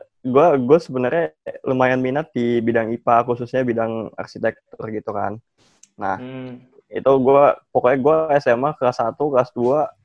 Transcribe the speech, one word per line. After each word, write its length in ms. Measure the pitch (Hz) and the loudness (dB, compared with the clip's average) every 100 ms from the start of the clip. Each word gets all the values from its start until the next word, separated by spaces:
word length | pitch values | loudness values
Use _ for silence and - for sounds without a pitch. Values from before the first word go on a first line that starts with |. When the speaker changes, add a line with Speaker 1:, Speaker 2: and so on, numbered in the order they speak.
| - _ | -6 _
Speaker 1:
gua, 320 | 127 127 170 | -2 2 4
gua 240 | 143 123 160 | 2 4 2
sebenarnya 560 | - 127 123 165 165 - - - - | 2 -4 -2 -2 -4 -8 -16 -10 -4
lumayan 320 | 127 127 127 | 0 2 0
minat 320 | 127 139 160 | -2 -4 -6
di 320 | 127 120 120 | -4 0 0
bidang 320 | 113 117 110 | 0 -2 -2
ipa, 320 | 117 - 117 120 | -4 2 2 2
khususnya 400 | 120 123 127 127 | -4 -4 -4 -2
bidang 480 | 113 113 113 107 | -2 -2 -4 -8
arsitektur 640 | - 90 - 113 110 _ - 110 | -10 -14 -6 -6 -6 _ -14 -10
gitu 160 | 107 107 | -8 -8
kan. 320 | 104 101 110 - _ _ _ _ - | -6 -6 -8 -16 _ _ _ _ -10
Nah, 160 | 98 | -6
Speaker 2:
Hmm. 480 | 95 127 131 127 123 - _ _ | -6 -8 -14 -14 -16 -20 _ _
Speaker 1:
itu 240 | - 127 135 | -2 2 4
gua, 400 | 127 139 143 - _ | 4 6 6 2 _
pokoknya 320 | 127 127 135 | 0 2 2
gua 180 | 127 160 160 | 2 2 2
S 160 | 143 135 | 0 2
M 160 | 117 | 0
A 160 | 139 151 | 0 -2
kelas 240 | 123 - | -2 -2
satu, 320 | 117 113 147 | -4 -2 0
kelas 160 | 131 131 | 0 0
dua, 400 | - 120 147 147 - | -2 0 0 -2 -8